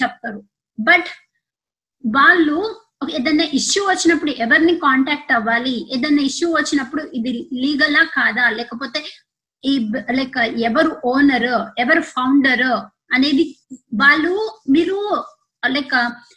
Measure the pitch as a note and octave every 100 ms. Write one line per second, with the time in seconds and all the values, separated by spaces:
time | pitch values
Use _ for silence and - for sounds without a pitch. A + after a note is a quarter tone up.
0 | B3 - A#3 G3+ - _ _ - A3+ F4
1 | - - _ _ _ _ _ _ _ _
2 | A3+ C4 D#4 F4+ D4+ D#4 A4 - _ -
3 | D4 D#4 C4+ D4+ D#4 C4 - G4 G4 F#4
4 | E4 E4 D4 A#3+ A3+ D4+ E4 F4 C#4 C4
5 | C4+ C#4+ - A#3+ G#3+ A#3 B3+ A#3+ - B3+
6 | D4 D4 C4+ - E4+ D#4 D4+ C#4+ B3+ D4+
7 | D4 B3+ A#3+ A#3 - B3 C4+ C#4+ D4+ D4+
8 | E4 C4+ A3+ A3+ A#3+ A3 A#3+ A#3 B3+ D#4
9 | D4+ - _ _ _ _ C4 C#4 G#3+ A#3+
10 | - C4 C4 B3+ A3+ A#3 A#3 C4+ D#4+ -
11 | B3 C4+ C#4+ B3 B3 A3+ - - B3 E4
12 | E4 B3+ C4 C#4 C4 A#3+ B3+ G#3 - _
13 | - B3+ C#4+ C4+ D#4 - - C4 _ G#3+
14 | C#4 D#4 E4 G4 A4 - C4+ D4 F4 G4
15 | G#4 D#4 - _ _ _ B3 C#4+ C#4+ B3+
16 | A#3+ A#3+ _